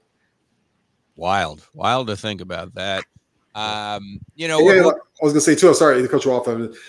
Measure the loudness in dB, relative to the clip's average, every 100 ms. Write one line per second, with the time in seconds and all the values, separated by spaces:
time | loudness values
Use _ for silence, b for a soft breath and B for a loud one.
0 | _ _ _ _ _ _ _ _ _ _
1 | _ -10 -4 -2 -4 -8 _ -6 -2 -2
2 | -4 -8 -8 -10 -10 -12 -12 -10 -8 -8
3 | -10 _ _ _ _ -10 -8 -8 -8 -10
4 | -12 -18 -20 -12 -2 2 6 6 4 0
5 | -8 _ -2 2 2 4 4 6 4 4
6 | 0 0 0 -2 -2 -6 -8 B